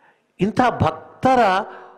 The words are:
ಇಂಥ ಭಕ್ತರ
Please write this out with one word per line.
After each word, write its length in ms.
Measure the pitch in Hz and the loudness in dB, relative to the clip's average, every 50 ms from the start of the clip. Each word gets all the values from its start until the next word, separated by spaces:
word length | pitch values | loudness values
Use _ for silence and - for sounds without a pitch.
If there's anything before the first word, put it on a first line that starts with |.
| _ _ _ _ _ _ _ - | _ _ _ _ _ _ _ -4
ಇಂಥ 200 | 175 214 214 - 247 233 - - | -4 -2 0 2 0 0 2 0
ಭಕ್ತರ 560 | - 160 - - - - - - - 262 262 247 226 190 185 196 220 - - - - - - | -2 -2 -2 -6 -14 -20 -10 -2 0 2 2 4 2 2 2 0 -4 -6 -14 -20 -20 -20 -20